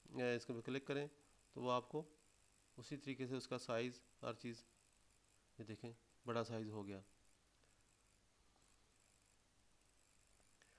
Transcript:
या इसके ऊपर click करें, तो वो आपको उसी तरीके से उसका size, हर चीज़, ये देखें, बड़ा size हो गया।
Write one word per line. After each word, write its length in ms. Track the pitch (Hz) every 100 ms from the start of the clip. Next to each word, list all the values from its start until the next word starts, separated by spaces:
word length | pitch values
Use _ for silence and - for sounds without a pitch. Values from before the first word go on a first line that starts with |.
| - 131
या 160 | 123
इसके 200 | 120 -
ऊपर 80 | 117
click 240 | 113 135 139
करें, 200 | 139 143 - - - - -
तो 60 |
वो 80 | 123
आपको 340 | 123 - 151 156 - - - - - - -
उसी 200 | 117 143
तरीके 300 | 135 131 127
से 80 | 131
उसका 220 | - 127
size, 400 | - 117 123 123 - -
हर 100 | 120 107
चीज़, 220 | 123 117 - - - - - - - - - -
ये 60 | 107
देखें, 280 | 104 117 113 - - 120
बड़ा 180 | 117 113
size 240 | 113 107
हो 140 | 107
गया। 160 | 101 95 95 - - - - - - - - - - - - - - - - - - - - - - - - - - - - - - - - - - - -